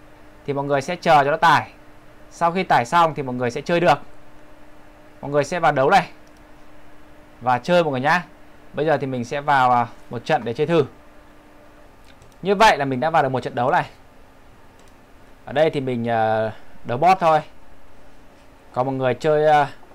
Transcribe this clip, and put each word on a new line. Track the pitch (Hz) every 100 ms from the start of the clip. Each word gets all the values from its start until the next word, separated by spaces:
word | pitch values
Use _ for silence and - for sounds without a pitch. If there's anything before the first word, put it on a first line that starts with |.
| - - - - -
thì |
mọi | 139 143
người | 139
sẽ | 135 175
chờ | 175 151
cho | 139
nó | 160
tải. | 165 135 - - - - - - -
Sau | - 170
khi | 185
tải | 175 147 117
xong | 175 165 147
thì |
mọi | 131 123
người | 123
sẽ | 143
chơi | 139 170
được. | 170 143 - - - - - - - - - - - -
Mọi | 139
người | 147
sẽ | - 180
vào | 160
đấu | 139 139
này | 190 - - - - - - - - - - - - - -
và | 120 123
chơi | 170 175
mọi | 156
người | 127
nhá. | 143 175 156 - - - -
Bây | 131 156
giờ | 139
thì | 135
mình | 127 117
sẽ | 143
vào, | 147 139 127
à, | 123 120 - -
một | 120 -
trận | 151 117
để |
chơi | 117 151
thử. | 165 123 - - - - - - - - - - - - - - -
Như | 180 196
vậy | 220 143
là | 139
mình | 127
đã | 156
vào | 160
được | 135
một | 127
trận | 135 127
đấu | 123
này. | 170 131 - - - - - - - - - - - - - - - -
Ở |
đây | 131 160
thì | 151
mình, | 131 120 117
ờ, | 113 110 110 110 - - - -
đấu | 120
boss | 170 185
thôi. | 170 151 - - - - - - - - - - - - -
Còn | 123 131
mọi | 131
người | 131
chơi, | 120 156 151 151
ờ, | 147 139 - -